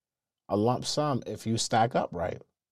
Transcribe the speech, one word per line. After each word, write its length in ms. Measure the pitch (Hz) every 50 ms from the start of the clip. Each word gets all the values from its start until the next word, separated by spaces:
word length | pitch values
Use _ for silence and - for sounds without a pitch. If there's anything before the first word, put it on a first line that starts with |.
| _ _ _ _ _ _ _ _ _ -
a 60 | 95
lump 300 | 104 104 120 127 - -
sum 380 | - - 151 151 151 135 113 -
if 220 | - 107 - - 110
you 100 | 117 113
stack 380 | - - 127 113 117 123 -
up 140 | 170 - -
right. 300 | - 85 82 - - - - _ _ _ _ _